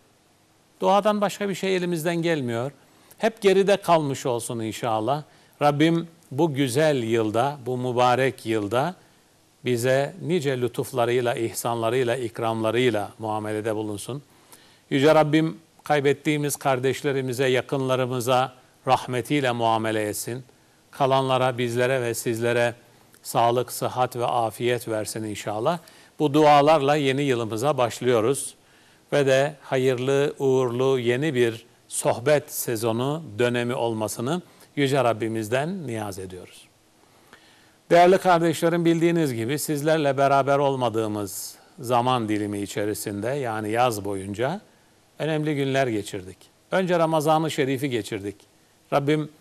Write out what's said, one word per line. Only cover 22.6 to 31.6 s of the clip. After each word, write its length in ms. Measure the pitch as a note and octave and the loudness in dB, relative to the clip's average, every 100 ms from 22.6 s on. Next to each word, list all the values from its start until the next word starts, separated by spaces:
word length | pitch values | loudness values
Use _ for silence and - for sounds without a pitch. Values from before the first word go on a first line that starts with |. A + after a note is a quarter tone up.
| A#2+ A#2 _ _ _ _ | 0 -2 _ _ _ _
sağlık, 500 | - C3 A#2+ B2 B2 | -4 2 2 2 -2
sıhhat 440 | - B2 B2 B2+ B2 | -4 -6 -2 -2 -2
ve 100 | A#2+ | -2
afiyet 600 | B2 A2 G#2 A#2+ A#2+ A#2 | 0 -2 -2 -2 -2 -2
versin 340 | A2 G2+ A2+ | -6 -6 -8
inşallah. 560 | G#2+ G2+ A2+ G#2+ C3+ E3+ - - - - | -8 -8 -6 -4 -2 -4 -8 -20 -20 -4
Bu 160 | D3+ | 0
dualarla 600 | D3 D3+ D3 C#3+ D#3 C#3 D3+ | 4 8 8 8 4 4 2
yeni 260 | C3+ C3 | 2 0
yılımıza 560 | C#3+ A#2 A2+ A2 C#3+ B2+ | 0 0 -2 -2 -2 0
başlıyoruz. 760 | A#2 - C3 A#2 A2+ C#3 - - _ _ _ _ _ | -2 0 2 2 2 0 -6 -14 _ _ _ _ _
Ve 140 | C#3+ C3+ | 0 2
de 280 | C3+ D3 D3+ | 2 2 -4
hayırlı, 720 | - C3+ C3 B2 B2+ C#3 C#3+ - | -4 0 0 0 0 0 0 0
uğurlu 600 | C#3 C3 B2+ A#2+ C3+ C3+ | 2 2 2 0 0 2
yeni 360 | A#2 B2 D#3 | 2 0 0
bir 320 | B2+ A#2 A2+ | 2 0 0